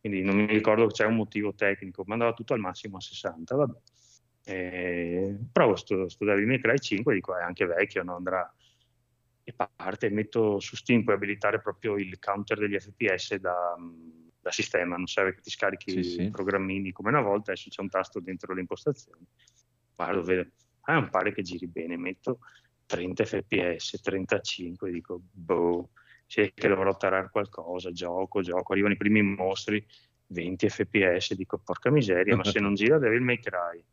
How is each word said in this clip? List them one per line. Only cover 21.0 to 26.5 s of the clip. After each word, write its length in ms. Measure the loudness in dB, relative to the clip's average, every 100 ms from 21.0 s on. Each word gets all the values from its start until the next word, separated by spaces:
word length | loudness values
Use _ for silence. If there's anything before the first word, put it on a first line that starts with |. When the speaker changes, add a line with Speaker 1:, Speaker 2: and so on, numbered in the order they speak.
| 2
Speaker 1:
pare 220 | 0 0
che 100 | -2
giri 240 | -8 -8 -8
bene, 300 | -8 -6 -6
metto 420 | -6 -6 -6 -6 -8 _ _ _ _
trenta 380 | -4 -4 -2
F 180 | 0 0 -2
P 300 | 0 0 -2
S, 240 | -6 -6
trentacinque, 880 | -4 -4 0 0 0 -8 -8 -8 -6
dico, 300 | -6 -8 -12 -12
"Boh, 600 | -20 0 4 4 2 -2 _ _ -20 _
sì, 260 | 0 0